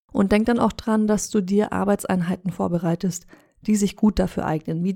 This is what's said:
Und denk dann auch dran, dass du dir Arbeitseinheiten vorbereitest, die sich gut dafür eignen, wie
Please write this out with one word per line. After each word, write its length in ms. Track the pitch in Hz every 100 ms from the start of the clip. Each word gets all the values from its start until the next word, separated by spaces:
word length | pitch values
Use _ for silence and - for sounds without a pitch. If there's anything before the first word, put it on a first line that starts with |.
| _
Und 200 | - 196
denk 140 | 208 226
dann 140 | 233
auch 140 | 220
dran, 340 | - - 220 214
dass 220 | 208 -
du 120 | 214
dir 320 | 185 202 208
Arbeitseinheiten 800 | 185 196 202 - 190 170 180 180
vorbereitest, 760 | 170 190 170 170 170 185 - - - _ _
die 140 | - 208
sich 200 | 202 -
gut 240 | 214 -
dafür 260 | 185 - -
eignen, 380 | 156 - 165
wie 120 | 185